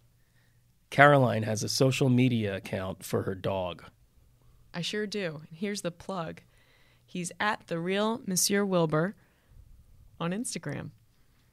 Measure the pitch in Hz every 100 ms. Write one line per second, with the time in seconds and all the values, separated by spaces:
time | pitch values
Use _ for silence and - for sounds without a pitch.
0 | _ _ _ _ _ _ _ _ - -
1 | 143 143 123 110 110 104 117 - 135 131
2 | 139 123 127 120 104 95 - 101 95 92
3 | - 110 98 95 98 95 90 85 - -
4 | _ _ _ _ _ - - 170 165 214
5 | 214 202 175 151 156 160 202 202 175 170
6 | - 190 165 170 - _ _ _ _ _
7 | _ 180 175 - 208 220 - 170 175 196
8 | 220 226 - 180 - 202 202 180 160 156
9 | 180 - _ _ _ - - - - -
10 | - - 170 190 254 180 156 139 - -
11 | _ _ _ _ _